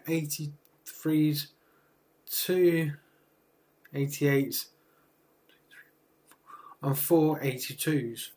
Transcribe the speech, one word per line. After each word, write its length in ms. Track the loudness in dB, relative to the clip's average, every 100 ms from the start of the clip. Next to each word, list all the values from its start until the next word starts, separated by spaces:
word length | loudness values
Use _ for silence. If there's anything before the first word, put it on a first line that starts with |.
| -4
eighty-threes, 1400 | -4 -2 -8 -8 -12 _ _ -20 -6 0 4 4 2 -6 _ _ _ _ _ _ _ -6
two 640 | -4 0 4 4 4 0 -4 _ _ _ _ _ _ _ _ _
eighty-eights, 720 | -4 -4 0 2 2 0 -4 -8 _ _ _ _ _ _ _ _ _ _ -20 -20 _ _ _ _ _ _ -20 -20 -8
and 160 | -4 -2
four 400 | 4 4 4 2
eighty-twos. 920 | -4 -4 -10 -6 -2 -2 -2 -10 -14